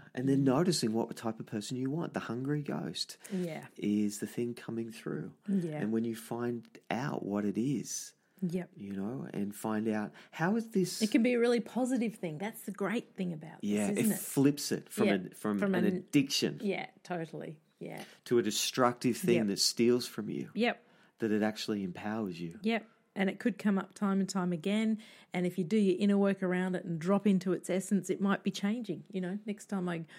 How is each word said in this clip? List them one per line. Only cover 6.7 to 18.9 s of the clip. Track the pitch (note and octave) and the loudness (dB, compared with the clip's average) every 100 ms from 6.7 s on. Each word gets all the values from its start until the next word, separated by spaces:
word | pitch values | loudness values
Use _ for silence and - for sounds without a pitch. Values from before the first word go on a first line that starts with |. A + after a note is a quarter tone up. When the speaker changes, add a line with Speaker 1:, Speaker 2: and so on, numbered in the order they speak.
| - - | -14 -4
Speaker 1:
out | A2 C#3+ - - | -2 -2 -2 -2
what | G#2 | 0
it | G#2 G2 | 0 0
is, | C3+ C3+ D#3 - - _ _ - | 0 -2 -4 -10 -12 _ _ -6
Speaker 2:
Yep. | F3+ F3+ E3+ | -4 -4 -8
Speaker 1:
you | - G2 | -12 -8
know, | G2 G2+ C3+ - | -6 -4 -6 -6
and | F#2+ G2+ | -4 -4
find | - A2 G#2+ A2 | -4 -2 0 2
out | G#2+ G#2 - - | 0 -2 -8 -12
how | - E3+ A3+ | -2 2 2
is | A3+ | 2
this | G3 F3+ - | 0 0 0
Speaker 2:
It | A3 | 2
can | C#4 | 4
be | B3 | 4
a | A#3+ | 4
really | A#3+ A#3+ | 4 2
positive | - A3+ B3+ B3+ A3 | 0 -2 0 0 -2
thing. | - E3+ D3 | -4 -6 -6
That's | G#3 - | -8 -8
the | - | -10
great | F#3+ F#3+ A#3 - - | -4 -2 -2 -4 -6
thing | F3+ | -6
about | D#3+ D#3 - | -6 -10 -6
this, | G3+ | -2
Speaker 1:
Yeah, | G#3 G3+ | 0 2
it | G#3 | 2
Speaker 2:
isn't | - | 2
it? | - | 2
Speaker 1:
flips | - C#3 C#3 C#3+ - | 0 4 4 4 -2
it | G#2+ - | -4 -4
from | - G#2+ | 0 2
Speaker 2:
Yeah, | G2 | 2
Speaker 1:
a, | F2+ | -2
from | - G#2+ - | -4 -2 2
Speaker 2:
from | G3 | 2
Speaker 1:
an | F#3 | 4
Speaker 2:
an | G#2 | 2
Speaker 1:
addiction | F3+ - B3 C4+ - - D3 | 0 2 2 4 2 0 -2
Speaker 2:
Yeah, | G3+ E3+ - - | -4 -4 -6 -14
totally. | - E3+ D#3+ D3+ D#3+ D3+ _ - | -8 -6 -6 -10 -12 -14 _ -14
Yeah. | E3 D#3+ - - | -12 -12 -14 -10
Speaker 1:
to | - A#2+ | 2 4
a | |
destructive | G#2+ G#2 - C3+ A#2+ | 4 0 0 4 2